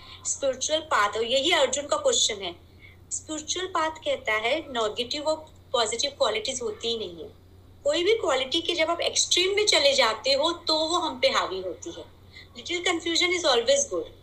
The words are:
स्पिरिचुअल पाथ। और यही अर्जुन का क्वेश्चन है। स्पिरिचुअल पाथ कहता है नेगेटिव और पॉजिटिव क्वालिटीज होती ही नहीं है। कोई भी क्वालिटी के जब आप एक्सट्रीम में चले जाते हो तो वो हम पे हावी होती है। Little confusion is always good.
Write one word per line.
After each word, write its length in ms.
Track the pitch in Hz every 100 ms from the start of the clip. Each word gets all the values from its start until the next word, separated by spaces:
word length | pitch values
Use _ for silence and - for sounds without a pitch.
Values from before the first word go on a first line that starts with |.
| - - -
स्पिरिचुअल 540 | - 269 254 - 311
पाथ। 300 | 311 254 208
और 140 | 226
यही 280 | 233 269 294
अर्जुन 340 | 339 269 190 190
का 120 | -
क्वेश्चन 380 | 262 240 - 202
है। 200 | 185 - - - - - -
स्पिरिचुअल 560 | - - 311 - 359 370
पाथ 240 | 320 320
कहता 420 | 320 302 262 -
है 260 | 214 226 311
नेगेटिव 640 | 285 240 214 - 240 294
और 120 | 294 311 - - -
पॉजिटिव 400 | 240 226 233 285
क्वालिटीज 500 | - 247 214 214 247
होती 260 | 226 208 233
ही 100 | 226
नहीं 260 | 185 170
है। 60 | 147 - - - - -
कोई 200 | 285 320
भी 100 | 349
क्वालिटी 480 | 453 349 262 262 330
के 120 | 330
जब 160 | 320 320
आप 120 | 339
एक्सट्रीम 540 | - - - 349 370 403
में 100 | 427
चले 280 | 330 277
जाते 400 | 262 226 214 262
हो 180 | 269 320
तो 240 | 349 - 311
वो 220 | 320 349
हम 220 | 311 254
पे 100 | 269
हावी 320 | - 175 190
होती 280 | - - 170
है। 240 | 160 - - - - -
Little 260 | - - 349
confusion 500 | 370 330 339 330 349
is 160 | 359 311
always 380 | 240 233 277 -
good. 160 | 175 - -